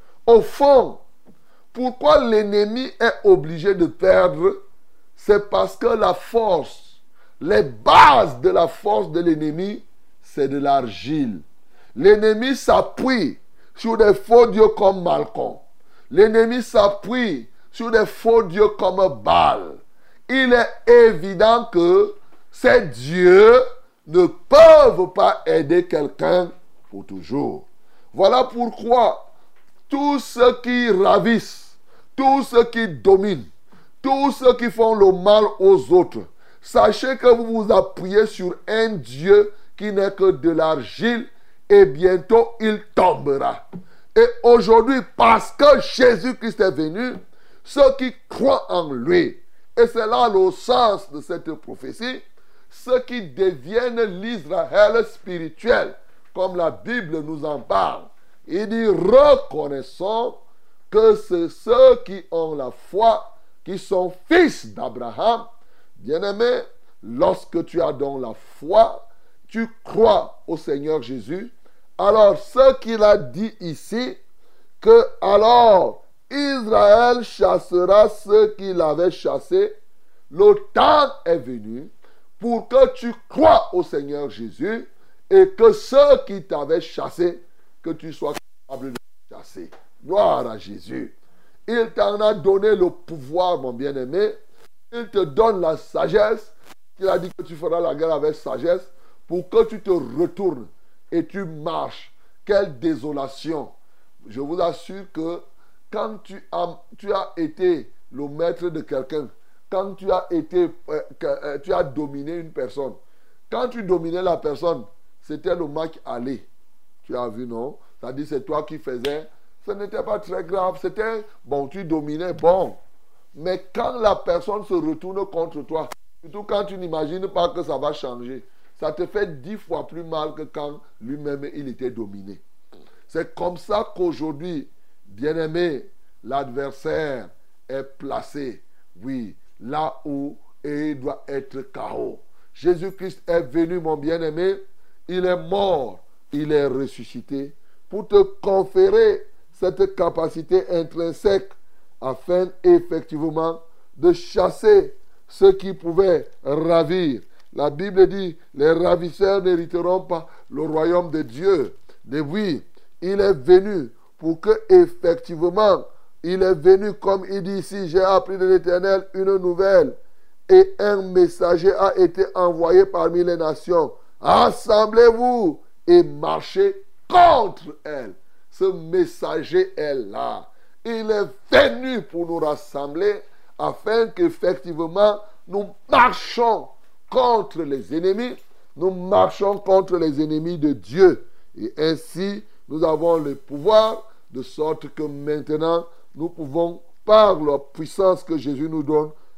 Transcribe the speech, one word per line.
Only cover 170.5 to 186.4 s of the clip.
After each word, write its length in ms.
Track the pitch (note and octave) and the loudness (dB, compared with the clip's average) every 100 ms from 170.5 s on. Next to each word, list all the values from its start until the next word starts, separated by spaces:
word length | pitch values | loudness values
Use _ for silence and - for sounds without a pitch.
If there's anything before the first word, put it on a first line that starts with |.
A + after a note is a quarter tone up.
| F#4+ F#3+ - | 6 6 2
un 220 | G#3 G3+ | -2 -2
messager 720 | F#3+ F#3 F3 - F3 F3 F3 | 0 2 2 2 0 2 2
a 240 | - F#3+ F#3 | 2 2 4
été 300 | F3 - - | 2 2 -4
envoyé 500 | F#3+ F3 E3 E3 F#3 | 0 -2 0 4 6
parmi 400 | G3 F3 E3 F3 | 4 2 0 0
les 120 | F3 E3+ | -2 -2
nations. 560 | D#3 C#3+ - F3 C3+ - - - | -2 -4 -2 0 -2 -6 -18 -4
Assemblez-vous 1400 | C#3+ G3 A#3+ - A3 G#3+ G#3+ A3 A#3+ A3+ B3 A#3+ F#3 C#3 - - - | 2 4 4 0 0 2 4 6 6 6 0 0 -2 -4 -12 -6 4
et 160 | F3 | 4
marchez 840 | D#3 C#3+ D#3 D#3 - F#3 G3 F#3+ - - - | 4 -2 -6 -6 -4 -2 -2 -2 -12 -18 2
contre 680 | F4+ F4 C#4 G3+ - D#3 - | 6 6 6 0 -8 -16 -16
elle. 300 | D#3 C#3+ G2+ - - - - | -12 -12 -12 -16 -18 -18 -16
Ce 140 | - | -4
messager 1080 | F#3+ F3 D#3+ F3+ D#3+ - D#3+ D#3+ B2+ F3+ F#3+ - | -4 -4 -4 -2 -2 -4 -8 -6 -2 -2 -2 -4
est 180 | D3+ | -6
là. 540 | C3+ G2+ A2+ B2 G#2 - - - - | -6 -8 -8 -8 -10 -14 -20 -20 -14
Il 260 | A3+ A3+ G#3+ | -8 -6 -4
est 180 | G#3+ F3 - - | -2 -4 -10 2
venu 520 | B3+ C#4+ A#3 C4 B3 | 4 4 0 -6 -8
pour 240 | - E3+ E3 | -8 -8 -6
nous 120 | E3 | -4
rassembler 800 | D3+ C#3+ - C#3+ C#3+ D3+ G#3 G3+ - - - - | -4 -4 -8 -10 -8 -4 -4 -4 -10 -20 -18 -8
afin 500 | D3+ - G#3 A3+ A3+ | -6 -6 -4 -2 -2
qu'effectivement 1080 | F3+ E3+ E3 F3 F3+ F3 D#3 E3 F3+ G#3 G#3 - - - | 0 -2 0 -4 -4 -6 -8 -6 2 2 0 -8 -18 -10
nous 180 | G3 G3+ - - | -8 -8 -12 0
marchons 800 | C4+ B3 - - - | 4 4 2 -6 -2